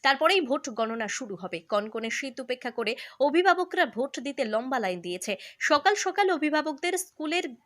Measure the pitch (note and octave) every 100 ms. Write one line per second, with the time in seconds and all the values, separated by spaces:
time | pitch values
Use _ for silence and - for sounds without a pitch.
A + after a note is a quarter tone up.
0 | C4+ C4+ D#4+ F#4+ C#4+ D4 C#4 A3 A3+ A3+
1 | G#3 - A#3+ F#3 F#3 E3 E3 G#3 G#3+ A3+
2 | A3+ - C4+ A#3+ B3 B3+ B3 A#3+ G#3+ A#3+
3 | - - C#4+ D#4 F#4 F4 F4+ F#4 D4 G#3
4 | C#4 - C4 C#4 A3+ G#3+ B3+ C4 G3 F3+
5 | F3 F3+ - G3 - - - D4 F#4 G#4
6 | F#4 F#4 G4 E4 D4+ D4+ D4+ C#4+ F4 F4+
7 | - _ D4+ E4+ F4 A#3